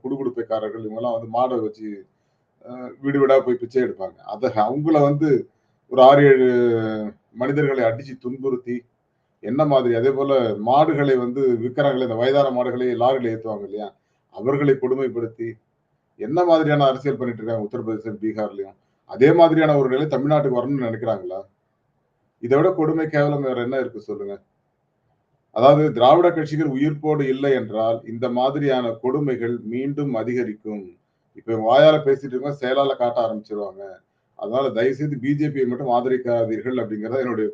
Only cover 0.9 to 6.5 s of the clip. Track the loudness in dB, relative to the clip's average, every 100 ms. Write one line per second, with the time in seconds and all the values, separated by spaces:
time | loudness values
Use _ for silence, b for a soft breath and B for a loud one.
0.9 | -6 -4 -6 -6 -2 -2 -2 -6 -8 -12
1.9 | -14 -18 _ _ _ _ _ -20 -16 -16
2.9 | -8 -2 2 4 4 4 -2 -2 -2 -2
3.9 | -4 -12 -12 -14 -6 -4 0 0 0 0
4.9 | 4 4 2 2 2 0 _ _ _ _
5.9 | 6 8 10 8 8 6